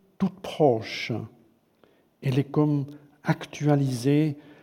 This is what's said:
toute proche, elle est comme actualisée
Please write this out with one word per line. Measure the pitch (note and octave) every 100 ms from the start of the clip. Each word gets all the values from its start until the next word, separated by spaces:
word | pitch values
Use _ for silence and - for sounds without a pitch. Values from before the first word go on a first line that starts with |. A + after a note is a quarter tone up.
| _ -
toute | G3 -
proche, | - - D3+ A2+ G#2 - - G#2+ A2 - _ _ _ _ _ _ _ _
elle | C#3+ C3
est | C#3
comme | D3+ D3+ C#3+ C#3 - - _
actualisée | - D3+ - - D3 D3 C3+ B2 C3 D3 D#3 C#3+ - -